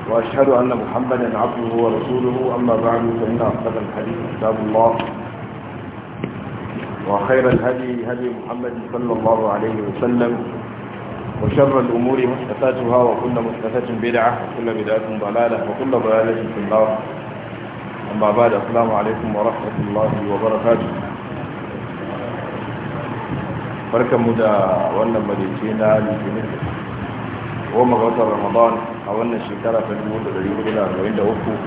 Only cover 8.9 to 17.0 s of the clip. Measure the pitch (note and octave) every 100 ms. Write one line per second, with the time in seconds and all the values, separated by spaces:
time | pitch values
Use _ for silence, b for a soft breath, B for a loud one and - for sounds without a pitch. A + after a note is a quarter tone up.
8.9 | A#2+ A#2+ G#2+ A2 A2+ A2 G#2 A2 G#2+ G2+
9.9 | G2 B2 A#2+ A#2+ A#2+ - - - - -
10.9 | - - - - - G#2+ - C#3 C3+ B2
11.9 | A#2 A#2+ C3 B2 A2+ B2 G#2+ C3 B2 A#2+
12.9 | B2 A#2+ A2 B2 A#2+ A2+ A2+ A2 B2 A#2
13.9 | A2 A#2 A#2 A2+ A#2+ - - A#2 G#2+ G#2
14.9 | A2 A2 A2 G#2 A2 A#2 A2+ - - C3
15.9 | B2 A2 A2 A2 A2+ G#2 - G2+ G#2+ G#2+
16.9 | G#2+